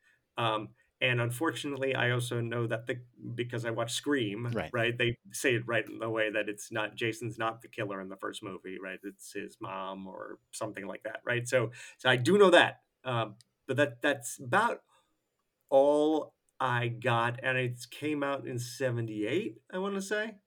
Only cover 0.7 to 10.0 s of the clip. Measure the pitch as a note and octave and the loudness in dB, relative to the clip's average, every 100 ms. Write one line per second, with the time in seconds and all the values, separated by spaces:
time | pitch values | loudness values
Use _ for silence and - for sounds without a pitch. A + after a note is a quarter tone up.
0.7 | - _ _ B2+ A#2+ A#2 A#2+ E3 - D3 | -14 _ _ 0 2 0 0 -2 -2 -6
1.7 | C3+ C3+ B2+ A#2+ B2 B2 A#2+ A#2 A#2+ A2+ | -4 -2 0 2 0 0 -4 -2 -2 -2
2.7 | A2+ - B2+ - - A#2+ A#2+ A#2+ A#2 A#2+ | -4 -4 -8 -8 -16 -12 -6 -6 -4 -4
3.7 | A2+ A#2 - C#3+ C#3+ G#2+ G#2 A#2+ A2 D#2+ | -4 -4 -4 0 0 0 -2 -4 -4 -2
4.7 | A#2 A#2 B2 A#2+ A#2 - - C#3+ A#2 A#2+ | 0 0 2 0 0 -8 -2 2 2 2
5.7 | A2+ G#2+ G#2+ A2+ A2+ G#2+ G#2+ G#2 G2+ - | -2 -2 -6 -4 0 0 0 -2 -6 -6
6.7 | A2+ G#2+ - A#2 A2 A#2+ A2+ A2+ A#2 - | -4 -4 -2 -4 -2 -8 -2 -4 -4 -12
7.7 | - G#2 F#2+ F#2+ F#2+ G2+ F#2+ G#2 F#2 F#2+ | -6 -4 -4 -8 -8 -8 -8 -10 -10 -10
8.7 | F#2 F#2+ F#2 G2+ G2 - G2+ G2 - G2 | -10 -10 -10 -12 -12 -12 -10 -10 -10 -10
9.7 | F#2+ F#2+ F#2+ | -6 -6 -8